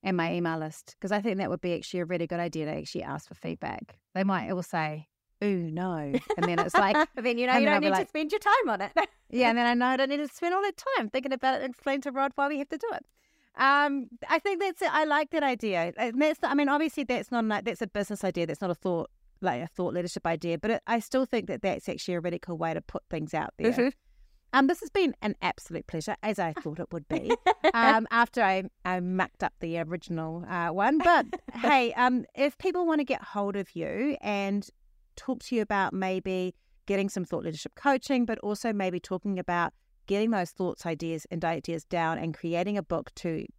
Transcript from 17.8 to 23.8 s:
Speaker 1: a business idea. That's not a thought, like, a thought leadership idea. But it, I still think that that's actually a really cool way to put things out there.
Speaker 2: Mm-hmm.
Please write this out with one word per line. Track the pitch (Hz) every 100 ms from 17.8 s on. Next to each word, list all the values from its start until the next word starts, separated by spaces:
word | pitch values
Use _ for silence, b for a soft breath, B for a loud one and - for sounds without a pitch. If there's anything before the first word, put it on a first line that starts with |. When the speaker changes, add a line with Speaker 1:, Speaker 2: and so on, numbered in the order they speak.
Speaker 1:
a | 214
business | 208 202 208
idea. | 190 175 165
That's | 143
not | 190
a |
thought, | 175 185 170 - _ _ _
like, | 185 123
a | 165
thought | - 175
leadership | 170 175 - 170
idea. | 165 170 165
But | 214
it, | 226 -
I | 233
still | - 262 262
think | 240 -
that | 131
that's | 190 - -
actually | - -
a | 175
really | 170 170
cool | - 165
way | 165
to | 165
put | - - _
things | 165 156
out | 160 151 -
there. | 220
Speaker 2:
Mm-hmm. | 247